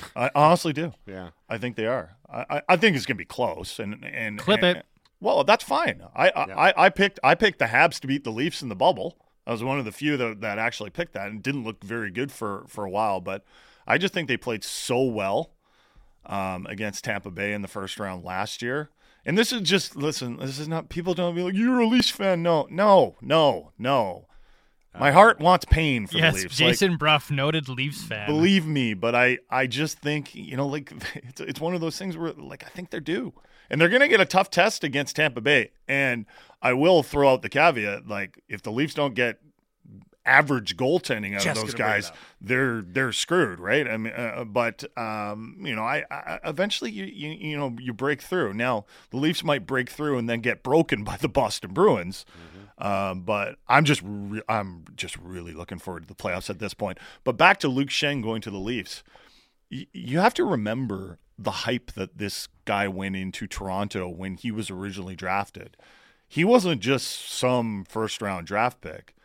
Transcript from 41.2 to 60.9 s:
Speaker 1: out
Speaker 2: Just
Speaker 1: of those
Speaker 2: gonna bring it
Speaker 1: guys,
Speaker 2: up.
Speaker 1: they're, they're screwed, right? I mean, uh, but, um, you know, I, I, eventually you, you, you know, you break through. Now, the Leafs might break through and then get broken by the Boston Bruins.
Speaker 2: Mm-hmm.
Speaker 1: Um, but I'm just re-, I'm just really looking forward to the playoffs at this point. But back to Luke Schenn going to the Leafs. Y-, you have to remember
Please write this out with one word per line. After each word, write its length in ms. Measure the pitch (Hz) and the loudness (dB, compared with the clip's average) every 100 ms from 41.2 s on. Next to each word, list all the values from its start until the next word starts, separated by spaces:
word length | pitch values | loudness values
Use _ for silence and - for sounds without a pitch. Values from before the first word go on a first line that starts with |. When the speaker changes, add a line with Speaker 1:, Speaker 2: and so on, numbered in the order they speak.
| 101 | -4
Speaker 1:
out 80 | 101 | -2
Speaker 2:
Just 160 | 92 110 | -2 -2
Speaker 1:
of 60 | 107 | -4
those 80 | |
Speaker 2:
gonna 160 | 113 107 | -2 0
bring 80 | 104 | 0
it 40 | |
Speaker 1:
guys, 60 | 101 | -2
Speaker 2:
up. 60 | - - _ | -12 -20 _
Speaker 1:
they're, 420 | 95 127 135 117 | -2 0 0 -2
they're 300 | 90 123 131 | -4 -2 -2
screwed, 460 | - - 180 120 87 | -2 0 2 2 -2
right? 260 | 92 139 123 | 0 0 0
I 80 | 110 | -2
mean, 160 | 110 | -4
uh, 300 | 120 117 123 | -6 -6 -6
but, 400 | 113 104 117 - - - | -4 0 -2 -2 -12 -8
um, 600 | 113 107 104 107 113 190 | -6 -6 -6 -8 -12 -12
you 140 | 185 | -8
know, 80 | 110 | -4
I, 220 | 113 147 - | -2 -4 -6
I, 280 | - - - | -10 -10 -8
eventually 460 | 165 151 202 - 117 | -6 -2 -2 -2 -6
you, 140 | 107 | -8
you, 240 | 98 101 151 | -10 -10 -12
you 260 | 160 156 147 | -10 -8 -6
know, 180 | 139 117 | -6 -6
you 140 | 123 | -8
break 300 | 104 135 143 | -4 -2 -4
through. 320 | - 185 113 | -2 -2 -2
Now, 320 | 104 123 110 - - _ | -2 -2 -2 -6 -20 _
the 60 | 131 | -2
Leafs 260 | 156 165 | -2 0
might 240 | 160 139 92 | 0 -2 -2
break 240 | 131 123 | -4 -4
through 280 | - 151 127 | -4 -2 -2
and 100 | 117 | -2
then 120 | 117 | -2
get 220 | 117 - | -2 -2
broken 420 | 127 156 160 120 | 2 4 4 0
by 120 | 104 101 | -4 -4
the 120 | 147 | 0
Boston 440 | 135 110 - 95 | 2 0 -2 -6
Bruins. 500 | 104 202 110 87 - - | 2 4 4 -2 -10 -16
Speaker 2:
Mm-hmm. 560 | 87 85 92 104 - 101 | -20 -20 -20 -20 -6 -2
Speaker 1:
Um, 340 | 98 98 92 | -2 -2 -4
but 360 | 90 104 - - - | -2 -2 -2 -6 4
I'm 160 | 135 | 4
just 180 | 151 135 | 6 2
re-, 380 | 95 104 101 107 - | -2 -10 -8 -8 -4
I'm 360 | 110 95 87 80 - | -4 -4 -10 -16 -12
just 200 | 101 - | -12 -12
really 340 | 85 92 85 | -14 -12 -12
looking 260 | 80 87 90 | -12 -12 -12
forward 240 | - 85 | -10 -12
to 60 | 82 | -12
the 60 | |
playoffs 360 | 98 98 90 - | -8 -4 -4 -6
at 80 | 87 | -8
this 160 | 101 | -8
point. 240 | - 101 - - - | -6 -8 -8 -16 -8
But 140 | 127 107 | -4 4
back 240 | 175 196 | 4 4
to 80 | 147 | 0
Luke 200 | 127 139 | 0 -2
Schenn 340 | - 147 139 | -2 -2 -2
going 180 | 110 113 | -2 -4
to 80 | 107 | -6
the 80 | 98 | -6
Leafs. 440 | 101 123 - - - _ _ _ _ _ - | -4 -6 -6 -14 -18 _ _ _ _ _ -14
Y-, 160 | 131 - | -14 -12
you 260 | - 120 151 | -12 -4 2
have 140 | 220 | 2
to 100 | - | 2
remember 760 | 214 135 104 120 123 | 0 0 -2 -2 -4